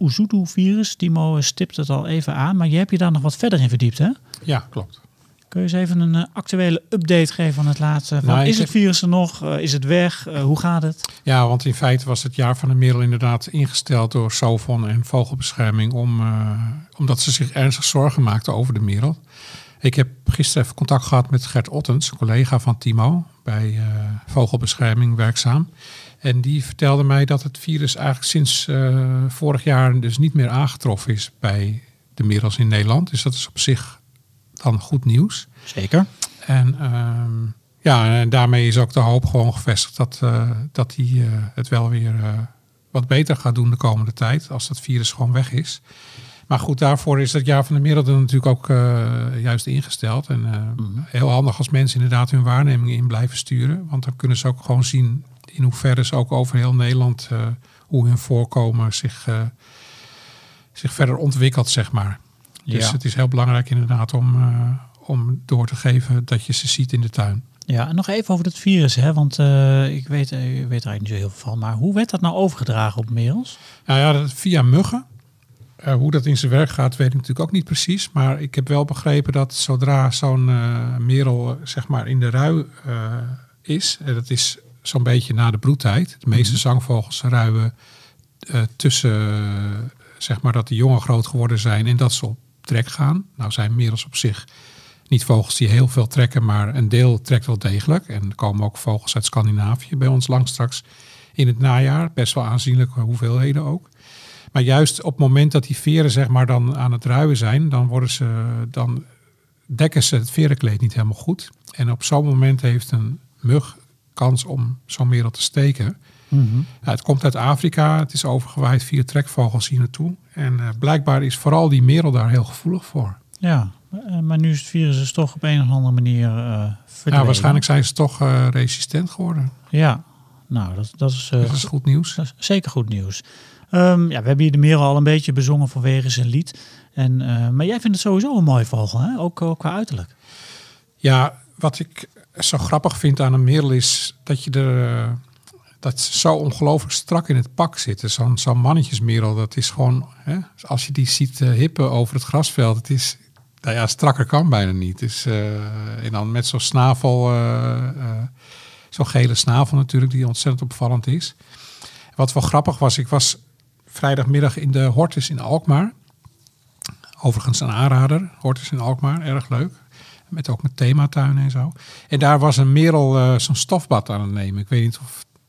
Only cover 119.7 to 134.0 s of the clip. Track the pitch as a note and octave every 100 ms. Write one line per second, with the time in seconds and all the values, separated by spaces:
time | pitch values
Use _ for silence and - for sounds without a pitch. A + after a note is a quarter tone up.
119.7 | B2+ A#2+ - D#3+ F3+ _ - C3 B2 A#2
120.7 | A2 C#3 D#3 C#3+ C3+ C#3 - D3 D#3+ E3
121.7 | C#3 B2+ D3+ E3 B2 A2+ B2 A2+ - E3
122.7 | F3+ - C#3+ G#2 F#2+ _ - F3 D3 G2
123.7 | - _ F#3+ B3 F3 D#3+ D#3+ D#3+ D3+ -
124.7 | E3+ D#3 C3+ C3+ - D3 - D#3 D3 B2+
125.7 | C3+ B2+ B2+ B2 A#2+ A#2+ A2+ A#2+ G#2+ G#2
126.7 | G#2 _ - - C#3+ B2 C3 C3+ C#3+ -
127.7 | C#3+ B2 - D3 - C3+ C3 B2+ B2+ B2
128.7 | - - D#3 F3+ - F3 D#3+ C3 - _
129.7 | D3+ D#3 A#2 - _ _ _ - B2 F#2
130.7 | F#2 G#2+ - C3+ B2+ - B2 A#2+ C#3 -
131.7 | C#3+ C3+ C#3 E3 - D3 - - G3 D3+
132.7 | B2+ G#2+ G#2 F#2+ F#2+ - - - - _
133.7 | F3+ F3+ F3